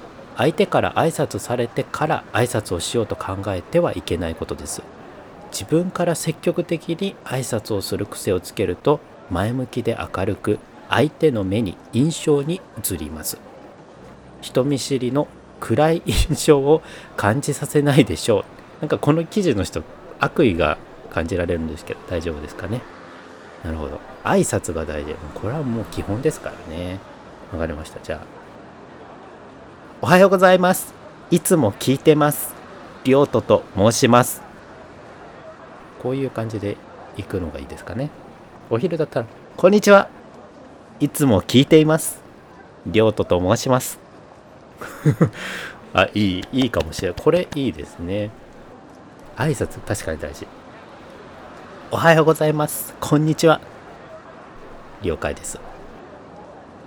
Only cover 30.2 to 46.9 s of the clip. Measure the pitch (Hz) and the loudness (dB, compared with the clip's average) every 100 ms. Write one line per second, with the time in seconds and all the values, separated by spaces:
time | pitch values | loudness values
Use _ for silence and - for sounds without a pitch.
30.2 | 196 190 185 185 180 185 - - - - | 8 8 8 8 4 0 -4 -16 -20 -12
31.2 | - 175 - 170 110 - - 135 160 151 | 0 0 4 4 2 0 0 2 4 6
32.2 | 147 - - - - - - - 131 135 | 4 0 -8 -12 -20 -20 -20 -4 4 4
33.2 | 139 117 - 104 - 92 107 - 113 123 | 4 2 4 2 2 2 2 4 6 6
34.2 | 127 - - - - - - - - - | 4 -2 -14 -20 -20 -20 -20 -20 -20 -20
35.2 | - - - - - - - - 127 135 | -20 -20 -20 -20 -20 -20 -20 -10 -6 -4
36.2 | 131 - 113 107 101 - - - - - | -4 -4 -6 -4 -6 -6 -12 -20 -18 -14
37.2 | - 92 76 69 69 - - 113 147 - | -6 -6 -6 -10 -12 -14 -10 -8 -8 -10
38.2 | - - - - - 117 175 160 156 131 | -20 -20 -20 -16 -4 -2 -2 -2 -4 -4
39.2 | 113 - - - 185 208 202 196 - - | -6 -12 -20 2 4 6 8 6 6 -8
40.2 | - - - - - - - - 143 - | -20 -20 -20 -20 -20 -20 -16 -4 -2 2
41.2 | 139 98 - 156 143 160 156 160 - - | 4 4 4 4 8 8 6 2 -2 -10
42.2 | - - - - - - - 101 110 104 | -18 -20 -20 -20 -20 -14 0 4 4 2
43.2 | 92 87 90 113 131 127 - - - - | 0 2 2 2 2 0 -2 -12 -18 -20
44.2 | - - - - - - - - 151 - | -20 -20 -20 -20 -20 -18 -18 -2 0 2
45.2 | 110 - - - - - - - 95 104 | 0 -2 -12 -12 -14 -16 -2 2 2 2
46.2 | 101 90 - 131 131 87 80 | 0 0 -4 -2 0 0 -4